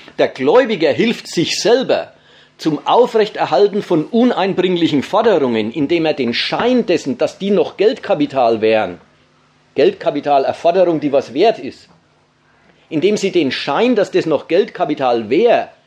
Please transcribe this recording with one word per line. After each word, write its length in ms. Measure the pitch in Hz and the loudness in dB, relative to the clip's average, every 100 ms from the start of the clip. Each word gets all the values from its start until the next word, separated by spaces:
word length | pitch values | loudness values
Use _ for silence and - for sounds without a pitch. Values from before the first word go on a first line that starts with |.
| - - | -20 -2
der 80 | 139 | -2
Gläubiger 640 | - 131 220 269 196 156 | 0 2 4 4 0 0
hilft 380 | 123 226 - - | 0 0 -2 -6
sich 320 | 175 156 - | -4 -2 -2
selber 520 | 185 254 175 - 80 _ _ - _ _ | 2 2 2 -2 -4 _ _ -20 _ _
zum 260 | 160 - - | -4 -4 0
Aufrechterhalten 960 | 180 247 220 208 139 160 165 202 202 | 2 2 2 -2 -2 -2 2 2 0
von 220 | - 170 151 | -2 -2 0
uneinbringlichen 1000 | 226 247 160 190 175 185 175 160 143 | 2 2 0 -2 0 0 2 2 0
Forderungen, 680 | 117 196 226 175 131 113 107 | 0 0 2 2 2 0 -2
indem 360 | 156 139 170 156 | -4 -2 0 -2
er 80 | |
den 200 | 147 117 | -2 -2
Schein 520 | 117 - 156 226 247 - | -2 -4 -2 0 0 0
dessen, 320 | 160 143 123 | -2 -2 -4
dass 200 | 151 - | -4 -4
die 120 | 196 | -2
noch 260 | 196 135 - | 0 0 0
Geldkapital 840 | 202 - - 175 143 135 117 113 | 0 0 -4 -2 0 2 2 2
wären, 400 | 110 110 95 87 _ _ _ _ _ _ _ - | 2 2 0 -8 _ _ _ _ _ _ _ 0
Geldkapitalerforderung, 1200 | 165 190 170 143 143 143 131 - 165 180 175 156 | 0 2 -4 -4 0 0 0 -2 0 2 2 0
die 140 | 143 | 0
was 220 | 135 120 | -2 -2
wert 260 | 123 220 - | 0 0 0
ist, 280 | 123 - - _ _ _ _ _ _ _ _ _ _ | -6 -16 -20 _ _ _ _ _ _ _ _ _ _
indem 260 | 160 180 208 | -4 -2 -2
sie 140 | 196 | -2
den 220 | 175 139 | -2 -2
Schein, 420 | - - 147 240 | -4 -4 -2 0
dass 160 | 220 185 | 0 0
das 160 | 185 160 | -2 0
noch 220 | 139 - | -4 0
Geldkapital 840 | 180 226 - 175 147 127 120 107 | -2 -2 -4 -4 -2 0 -2 0
wäre, 380 | 151 233 143 - - | 0 2 2 -2 -14